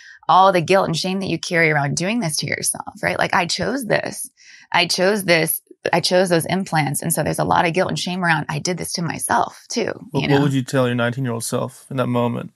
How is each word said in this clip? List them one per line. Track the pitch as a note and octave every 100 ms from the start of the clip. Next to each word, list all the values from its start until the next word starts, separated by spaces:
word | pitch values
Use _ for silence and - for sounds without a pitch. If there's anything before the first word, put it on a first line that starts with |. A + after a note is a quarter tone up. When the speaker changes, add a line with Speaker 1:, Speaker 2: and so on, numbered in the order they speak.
| - - -
Speaker 1:
all | F3 F#3+
the | F3+
guilt | D3+ F#3+ E3
and | D#3
shame | F#3 F#3+
that | F#3+
you | D#3+
carry | - E3+ D#3+
around | D3+ C#3+ C#3+
doing | F3+ A#3+
this | E3+ D3
to | -
yourself, | - - - - -
right? | F3+ E3+
Like, | E3+
I | F#3+ E3+
chose | - F3 C4+ G#3
this. | D3+ - - - _ - - -
I | - F3
chose | - F#3 G#3+
this. | F#3 E3+ E3 - _ - -
I | F3
chose | - F3+ F#3
those | E3+ -
implants. | F#3+ F#3+ D#3+ C#3+ C#3+
And | E3
so | D#3+
there's | D#3+ D#3
a |
lot | D#3 E3+
of | F3
guilt | E3+ -
and | D#3
shame | F3+ F3+
around, | E3+ D#3 D3+
"I | D3+
did | F3+ E3+
this | E3
to | -
myself | E3 - - - - - -
too." | - - - -
Speaker 2:
What, | C#3
Speaker 1:
you | C#3+
Speaker 2:
what | C#3
Speaker 1:
know? |
Speaker 2:
would | C#3+
you | C3+
tell | B2 C3+ B2
your | A#2+
nineteen-year-old | A#2 B2 C3 A#2
self | - B2 B2+ - -
in | C3+
that | B2
moment | B2 A#2+ B2 -